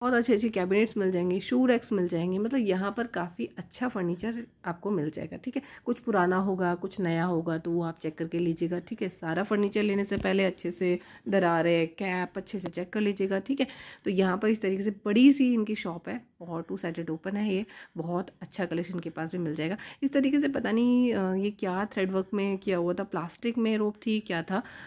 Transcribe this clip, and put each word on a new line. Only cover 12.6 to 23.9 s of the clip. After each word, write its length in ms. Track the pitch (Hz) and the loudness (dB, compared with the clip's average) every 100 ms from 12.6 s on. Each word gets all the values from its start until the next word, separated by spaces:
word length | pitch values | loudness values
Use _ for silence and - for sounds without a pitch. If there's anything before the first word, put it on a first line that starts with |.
| 180 | -6
चेक 240 | 170 180 | -8 -4
कर 80 | 214 | -2
लीजिएगा, 380 | 208 196 190 196 | 0 0 0 -2
ठीक 200 | 190 277 | -2 -2
है। 60 | - - - - | -2 -6 -18 -8
तो 60 | - | -2
यहाँ 260 | 185 190 190 | 2 2 2
पर 100 | 214 | 2
इस 120 | 214 | 2
तरीके 200 | 190 190 | 0 0
से 80 | 208 202 | -2 -2
बड़ी 280 | 208 208 269 | 2 8 8
सी 200 | 277 254 | 8 4
इनकी 200 | 233 208 | 2 0
शॉप 340 | 214 190 170 185 | -2 -6 -8 -8
है 120 | 240 - - | -10 -12 -16
और 220 | 175 165 | -8 -8
टू 140 | 165 190 | -6 -6
साइडेड 340 | 180 165 165 | -6 -4 -6
ओपन 260 | 160 190 202 | -6 -4 -2
है 180 | 214 | 0
ये, 100 | 190 220 - - 170 | 0 -4 -12 -12 -8
बहुत 340 | 160 180 190 - | -4 -4 -4 -12
अच्छा 220 | - - | -12 -6
कलेक्शन 340 | 180 214 196 175 | -2 -2 -4 -6
के 120 | 160 | -8
पास 220 | 160 160 | -8 -6
भी 60 | 180 | -4
मिल 160 | 165 | -4
जाएगा। 220 | 147 160 208 - - | -2 -4 -4 -10 -4
इस 100 | 277 | 0
तरीके 280 | 277 269 285 | 2 2 2
से 80 | 285 | 2
पता 220 | 269 214 | 0 0
नहीं, 400 | 220 247 247 247 | 2 4 4 4
अ, 220 | 208 190 | 2 2
ये 160 | 190 202 | 0 -2
क्या 320 | 202 190 185 208 | -2 -2 -2 -2
थ्रेड 260 | 214 190 | -2 0
वर्क 180 | 190 190 | 0 -2
में 220 | 202 196 190 | -2 -2 -2
किया 180 | 202 175 | 0 0
हुआ 180 | 170 | 0
था, 100 | 180 | -2
प्लास्टिक 540 | 190 180 170 - 233 233 | -4 -6 -6 -6 -4 0
में 180 | 220 214 | 0 2
रोप 180 | 208 | 0